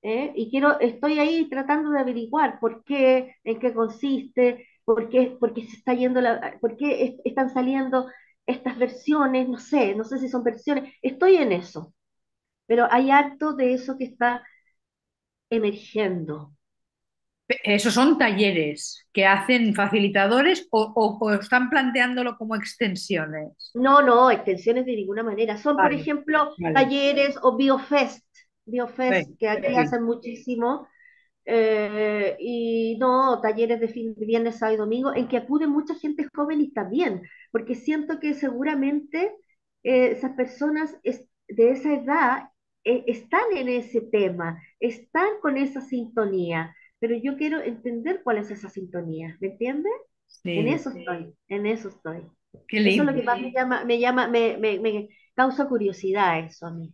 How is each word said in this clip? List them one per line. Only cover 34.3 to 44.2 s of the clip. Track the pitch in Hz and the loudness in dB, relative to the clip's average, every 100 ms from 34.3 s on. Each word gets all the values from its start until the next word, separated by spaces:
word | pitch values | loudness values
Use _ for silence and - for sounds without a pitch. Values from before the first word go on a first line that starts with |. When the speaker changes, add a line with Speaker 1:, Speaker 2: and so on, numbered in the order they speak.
| 233 233 226 | 0 0 -2
Speaker 1:
sábado | 220 220 | -2 0
y | |
domingo, | 214 233 269 | 0 -2 -2
en | 277 247 | -2 -2
que | 247 | -2
acude | 233 294 311 | 0 0 2
mucha | 285 302 320 | 0 -2 -6
gente | 302 302 302 | -6 -6 -6
joven | - 294 302 | -4 -2 0
y | 294 | -2
está | - | -4
bien, | 185 240 349 185 - - - | -4 -2 -2 -4 -10 -20 -6
porque | 226 226 | -6 -4
siento | 247 - 311 302 311 | -6 -2 -2 -4 -6
que | 302 | -4
seguramente, | 294 277 240 294 294 269 294 294 320 392 427 _ _ _ _ | -4 -4 -4 -2 -2 -2 -2 -4 -4 -4 -6 _ _ _ _
eh, | - 254 254 | 0 4 4
esas | - 262 | 0 -6
personas | 269 247 - 294 302 311 311 | -4 -6 -2 -2 -2 -4 -6
es-, | - 254 - _ _ | -6 -6 -10 _ _
de | 208 233 | 4 4
esa | 262 294 | 4 0
edad, | 285 240 311 269 269 - _ _ _ | -2 0 0 2 0 -6 _ _ _
eh, | 208 247 - | -2 2 2
están | 226 - 349 466 359 | 0 0 0 0 -2
en | 254 | 0
ese | 247 233 233 | -2 -2 -4
tema, | 220 208 | 0 0